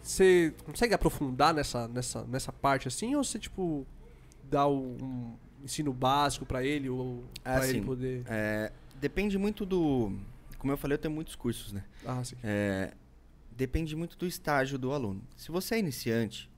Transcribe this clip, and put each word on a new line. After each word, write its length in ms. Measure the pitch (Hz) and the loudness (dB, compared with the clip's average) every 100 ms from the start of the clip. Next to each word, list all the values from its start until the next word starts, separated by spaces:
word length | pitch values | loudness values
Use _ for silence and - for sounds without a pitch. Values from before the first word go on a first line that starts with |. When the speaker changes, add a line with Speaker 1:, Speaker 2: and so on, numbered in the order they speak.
Speaker 1:
você 520 | - - 190 180 165 - | -4 6 8 10 6 0
consegue 280 | - 143 233 | -12 0 2
aprofundar 600 | 190 165 - 139 127 147 | 6 4 2 -2 4 4
nessa, 340 | 156 139 131 131 | 4 0 -2 -4
nessa, 340 | 120 123 117 | -4 -4 -6
nessa 280 | 117 127 - | -4 -4 -4
parte, 340 | - 139 135 131 | 0 2 2 0
assim, 280 | - 226 | -4 -2
ou 100 | 294 | 0
você, 140 | 262 226 | 0 -4
tipo, 480 | - - 180 147 127 - - - - - | -8 -4 -2 -2 -6 -16 -20 -20 -20 -20
dá 220 | 135 143 143 | 0 4 4
o, 300 | 139 131 120 | 4 -2 -6
um 320 | 131 127 120 113 - - | -6 -6 -8 -12 -18 -16
ensino 280 | 135 - 147 | -8 -2 -2
básico 520 | 127 131 143 143 - 127 | 2 2 4 2 0 -4
pra 160 | 131 | -2
ele, 260 | 131 147 131 | 0 0 -2
ou 340 | 127 127 120 123 - | -2 -4 -6 -10 -10
Speaker 2:
É 120 | 127 131 | 0 2
Speaker 1:
pra 100 | 131 | 2
ele 100 | 123 | 0
Speaker 2:
assim, 40 | 101 | 0
Speaker 1:
poder 360 | 131 127 127 120 | -2 -2 -4 -2
Speaker 2:
é, 440 | 110 107 107 107 - - 131 | 0 0 0 -4 -8 -18 -4
depende 360 | 139 - 202 196 | -2 0 0 2
muito 260 | 208 208 196 | 0 -2 0
do, 460 | 185 156 135 107 98 - - - - | 2 4 4 2 -2 -8 -16 -14 -6
como 120 | 131 | -2
eu 40 | 139 | -2
falei, 180 | 143 147 | 0 0
eu 20 | |
tenho 140 | 160 | 0
muitos 200 | 156 160 | -4 -8
cursos, 380 | - 117 113 - | -4 -2 -2 -6
né? 100 | 98 - - | -10 -10 -12
Speaker 1:
Ah, 180 | - 127 | -6 -6
sim. 140 | 123 127 | -6 -6
Speaker 2:
É, 480 | 113 104 101 95 95 - - - - - - | -2 0 2 0 -4 -8 -20 -20 -20 -20 -18
depende 460 | 120 127 160 160 156 | -6 -2 0 -2 -4
muito 200 | 170 - | -6 -4
do 100 | 175 | -6
estágio 520 | - - 143 135 139 | -4 2 2 2 0
do 140 | 127 | -2
aluno. 280 | 143 110 95 - - | 0 -2 -4 -10 -16
Se 140 | - | -6
você 240 | 170 - 226 | -4 0 0
é 20 | |
iniciante 680 | 180 123 120 113 107 - - | 0 -2 0 2 0 -4 -16